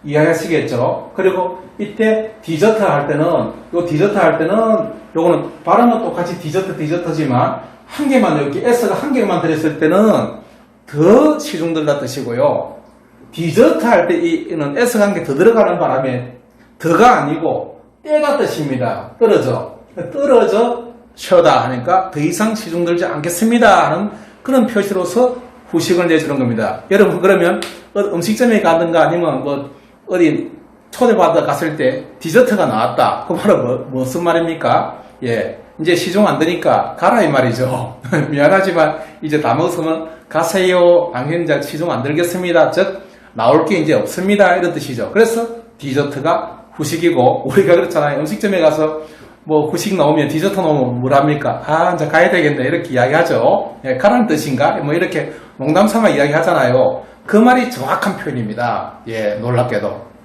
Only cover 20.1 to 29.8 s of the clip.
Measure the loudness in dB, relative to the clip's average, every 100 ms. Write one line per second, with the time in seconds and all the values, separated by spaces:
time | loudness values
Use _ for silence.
20.1 | -4 2 4 4 2 0 -2 -10 -20 -20
21.1 | -18 2 4 4 2 0 -4 0 0 -2
22.1 | -4 -4 -2 -2 -2 -6 -4 -2 -2 -2
23.1 | -4 -6 -2 2 4 6 6 2 -2 -4
24.1 | -8 -20 -14 0 2 2 0 -2 -2 -2
25.1 | 0 0 -2 -14 -20 -4 -4 0 0 2
26.1 | 2 0 -2 -2 -2 -4 -6 -2 2 4
27.1 | 4 2 4 2 0 -6 -16 -8 -4 -2
28.1 | -2 -2 0 2 4 2 2 2 2 2
29.1 | 2 -2 -2 -4 -6 -8 -18